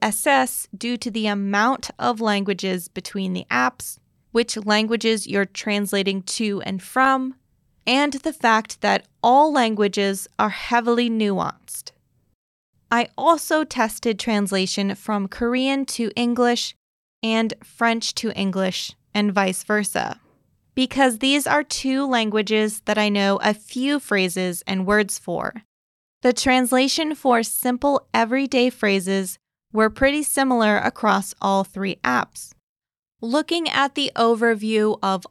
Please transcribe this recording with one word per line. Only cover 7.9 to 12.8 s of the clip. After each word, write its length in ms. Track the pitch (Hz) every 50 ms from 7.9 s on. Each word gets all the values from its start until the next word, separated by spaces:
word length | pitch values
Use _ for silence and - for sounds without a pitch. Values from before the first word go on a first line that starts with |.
| 247 277 294 294 269
the 180 | 269 - 320
fact 480 | - - - 226 220 220 220 - - -
that 260 | - 202 196 196 - _ _ _
all 300 | - 233 254 285 302 320
languages 760 | 285 269 240 226 220 202 208 202 185 202 196 196 196 196 - - _ -
are 100 | 214 208
heavily 600 | 196 - - - 240 240 226 240 240 233 240 233
nuanced. 840 | 226 220 214 202 190 180 165 147 - _ _ - - - - - - _ _ _ _ _ _ _ _ _ _ _ _ _ _ _ _ _